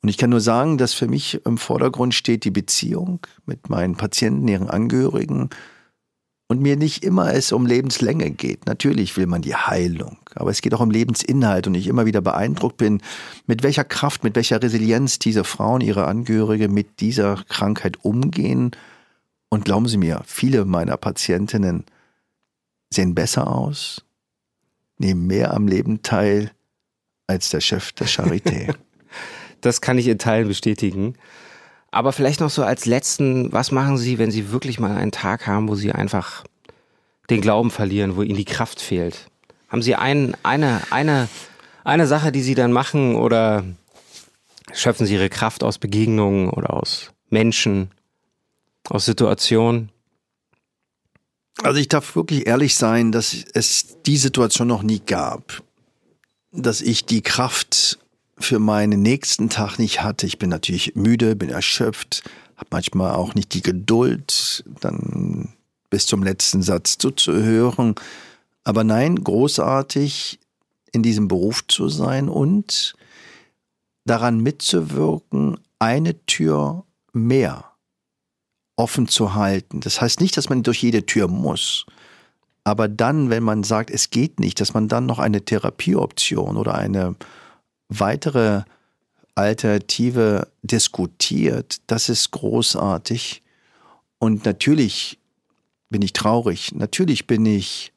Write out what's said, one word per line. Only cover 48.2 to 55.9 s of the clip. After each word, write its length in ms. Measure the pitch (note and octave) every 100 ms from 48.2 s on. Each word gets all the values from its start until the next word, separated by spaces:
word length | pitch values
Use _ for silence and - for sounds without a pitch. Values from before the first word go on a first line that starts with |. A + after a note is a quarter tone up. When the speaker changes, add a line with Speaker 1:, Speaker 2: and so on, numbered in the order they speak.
| _ _ _ _ _ _ -
Speaker 2:
aus 140 | G#2
Situationen? 880 | - A2 G#2+ G2 - A2+ A#2 A#2 G#2+ _ _ _ _ _ _ _ _ _ _ _ _ _ _ _ _ -
Speaker 1:
Also 180 | - C#3
ich 100 | C#3
darf 260 | D3+ - E3
wirklich 320 | D#3+ D3 G#2+
ehrlich 280 | A#2+ C#3+ -
sein, 360 | A2+ A#2 A#2
dass 240 | A2+ A2 - -
es 480 | A#2 A2+ - - - -
die 120 | D3
Situation 520 | C3 C3 A#2 - A#2+
noch 120 | A2
nie 200 | G#2+ G#2+ -
gab, 560 | F2+ C#2 - - - _ _ _